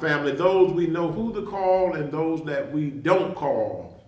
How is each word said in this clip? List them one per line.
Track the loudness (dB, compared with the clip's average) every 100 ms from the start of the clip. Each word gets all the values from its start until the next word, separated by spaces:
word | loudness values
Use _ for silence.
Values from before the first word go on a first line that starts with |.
family, | -2 0 0
those | 2 4 6 4
we | 4 0
know | 0 -2
who | -2 -4
to | -4 -6
call | -2 2 4 2
and | 0 -4
those | -2 -2 -2 -4
that | -4 -4
we | -2 -4
don't | -2 2 2 2 -2
call, | -2 0 -2 -6 -12 -18